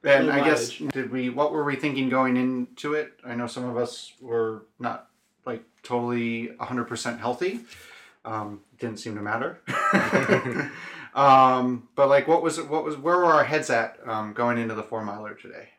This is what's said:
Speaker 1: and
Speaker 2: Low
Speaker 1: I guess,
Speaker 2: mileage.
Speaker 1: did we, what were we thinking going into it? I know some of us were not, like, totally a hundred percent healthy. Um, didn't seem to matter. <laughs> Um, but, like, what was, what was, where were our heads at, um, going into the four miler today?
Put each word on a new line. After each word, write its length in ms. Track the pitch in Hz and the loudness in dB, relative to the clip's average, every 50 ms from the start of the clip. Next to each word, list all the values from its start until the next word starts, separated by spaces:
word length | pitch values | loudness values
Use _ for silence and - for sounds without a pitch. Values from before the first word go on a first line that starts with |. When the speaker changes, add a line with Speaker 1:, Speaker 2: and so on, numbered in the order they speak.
| - | 6
Speaker 1:
and 220 | 147 139 135 - 151 | 6 6 6 6 4
Speaker 2:
Low 40 | |
Speaker 1:
I 120 | 143 143 143 | 2 2 4
guess, 340 | 156 151 135 117 - - - | 4 2 2 0 -6 -8 -8
Speaker 2:
mileage. 140 | 156 143 131 | -8 -6 -4
Speaker 1:
did 160 | 135 127 110 | -4 -6 -4
we, 200 | 120 131 127 127 | -4 -4 -4 -4
what 220 | 120 127 151 151 | 0 0 0 0
were 120 | 151 156 147 | 0 -2 -2
we 120 | 143 139 | -2 -2
thinking 320 | 131 - 151 131 135 131 127 | -2 -2 -2 -2 0 0 0
going 280 | 123 131 131 127 127 | 2 2 2 2 2
into 580 | 127 127 127 131 127 123 123 - - - 147 147 | 2 0 0 -2 -2 -6 -8 -10 -10 -6 -4 -4
it? 180 | 151 147 - _ _ _ | -4 -4 -6 _ _ _
I 100 | 131 120 | -12 -8
know 120 | 120 120 | -8 -8
some 180 | 117 - 127 123 123 | -8 -8 -8 -8 -6
of 80 | 117 | -4
us 360 | 120 120 117 - - - - - _ | -4 -4 -4 -6 -14 -18 -20 -20 _
were 460 | 135 123 117 117 113 110 110 107 - _ _ _ | -10 -4 -2 0 0 -2 -4 -8 -14 _ _ _
not, 300 | 120 117 - - - _ _ _ _ _ _ _ _ | -8 -8 -8 -8 -14 _ _ _ _ _ _ _ _
like, 180 | 127 120 113 - _ _ _ | -10 -10 -10 -10 _ _ _
totally 680 | _ - 123 120 120 120 120 120 117 117 117 117 117 - - - | _ -4 -4 -2 -2 0 -2 -2 -2 -2 -4 -4 -6 -8 -10 -10
a 60 | - | -8
hundred 200 | - 127 123 117 | -6 -4 -6 -4
percent 360 | - 120 113 - 120 117 117 | -4 -6 -6 -6 -6 -8 -4
healthy. 400 | 113 120 123 - 180 190 220 233 - - - - - - - - - - _ _ _ | -4 -4 -4 -2 -4 -4 -4 -6 -12 -16 -20 -20 -20 -20 -20 -20 -20 -20 _ _ _
Um, 360 | 110 110 110 104 104 101 101 _ _ _ _ | -8 -8 -6 -6 -8 -10 -14 _ _ _ _
didn't 200 | - 117 110 104 | -8 -8 -8 -8
seem 160 | - 120 104 | -10 -10 -10
to 60 | 104 | -8
matter. 380 | 101 101 110 120 127 165 - - _ - - - - - | -6 -4 -4 -2 -4 -4 -8 -10 _ -6 -4 -2 0 2
<laughs> 760 | 202 196 - - - 190 - - - - - 127 117 - 139 - - - - - - - - - | 2 2 2 2 0 0 2 2 2 2 2 -2 -6 -6 -6 -8 -10 -14 -16 -16 -16 -18 -18 -8
Um, 760 | - 131 139 139 135 135 131 131 127 127 127 127 127 120 - _ _ | 0 4 6 8 10 10 10 8 6 4 0 -2 -2 -4 -8 _ _
but, 120 | - 139 139 | 2 4 6
like, 200 | 139 143 139 147 | 6 4 6 4
what 120 | 165 170 | 2 4
was, 200 | 165 165 151 165 | 2 0 -2 -4
what 240 | 160 147 147 160 156 | -6 -4 -4 -2 -2
was, 120 | 156 151 | -4 -8
where 200 | 139 135 165 175 | -4 0 2 2
were 80 | 180 180 | 4 6
our 160 | 170 156 151 | 6 6 6
heads 260 | 143 120 151 151 131 - | 4 4 0 -2 0 2
at, 300 | 127 113 113 - - - - | 0 0 0 -2 -8 -14 -10
um, 260 | 120 110 107 107 107 | -6 -6 -6 -6 -8
going 260 | 104 113 120 120 120 117 | -4 -2 0 0 0 0
into 160 | 117 110 110 | -2 -4 -6
the 60 | 107 107 | -8 -8
four 180 | - - 110 107 | -6 -8 -6 -6
miler 300 | 101 101 107 107 104 101 | -6 -10 -10 -12 -14 -14
today? 340 | - - - - 71 71 - _ | -16 -18 -18 -18 -18 -18 -20 _